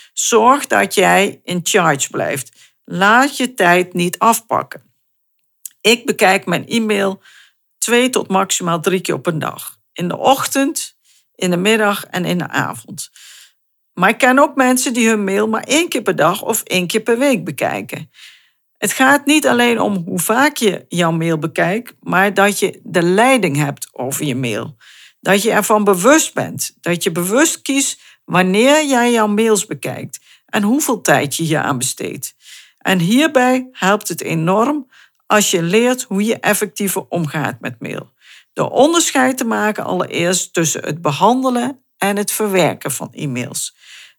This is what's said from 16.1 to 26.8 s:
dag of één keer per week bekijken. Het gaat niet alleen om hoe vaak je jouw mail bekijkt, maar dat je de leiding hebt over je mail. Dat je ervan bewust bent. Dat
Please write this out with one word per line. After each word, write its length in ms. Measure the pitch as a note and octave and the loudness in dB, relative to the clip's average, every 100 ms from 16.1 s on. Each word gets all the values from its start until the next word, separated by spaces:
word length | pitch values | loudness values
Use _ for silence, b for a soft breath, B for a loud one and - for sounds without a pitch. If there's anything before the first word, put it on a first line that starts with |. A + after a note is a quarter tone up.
| D#3+ | 0
dag 280 | D#3 G3+ | 0 0
of 200 | - A3 | -2 -4
één 240 | - F3+ F3 | -2 -4 -2
keer 140 | A3 | -2
per 160 | A3 A#3 | 0 0
week 280 | C#4+ A3 E3 | 2 0 -2
bekijken. 640 | C3+ - G2 - - - B B B B B _ _ | -4 -4 -4 -8 -12 -14 B B B B B _ _
Het 160 | G#3+ | -4
gaat 320 | - C4 C#4+ C#4 | 2 4 4 4
niet 220 | D4+ C4+ | 2 4
alleen 320 | A#3+ A#3+ A3+ | 2 2 2
om 160 | G#3 G3 | 0 -2
hoe 240 | E3+ F#3 | -4 -4
vaak 380 | - A#3 C#4+ C#4+ | 0 2 2 0
je 280 | A3 F3 - | -2 -2 -4
jouw 240 | F3 E3+ | -2 0
mail 260 | E3 E3 D#3+ | 0 0 -2
bekijkt, 580 | D#3+ E3 E3+ G#3+ B3 - | -2 -2 -2 -2 -8 -14
maar 340 | - E3+ G3+ | -2 2 2
dat 260 | G3 G3+ G3+ | 2 2 2
je 200 | F#3 - | -2 -4
de 180 | - F3 | -4 0
leiding 560 | E3+ F#3+ B3 C4 F#3 C#3+ | 2 4 4 4 2 0
hebt 320 | C#3+ C#3 - | -2 -4 -12
over 340 | - B2+ C#3 D3+ | -8 -8 -4 -4
je 100 | B2 | -4
mail. 420 | B2 G#2+ A#2+ - B B B _ | -4 -4 -8 -14 B B B _
Dat 200 | - G3 | 0 0
je 100 | G#3+ | 2
ervan 320 | G#3 G3+ G#3+ | 0 2 2
bewust 500 | G3+ F#3 G#3+ D#4 - | 4 4 4 4 2
bent. 400 | - E2+ - - | -4 -6 -8 -10
Dat 240 | - | -8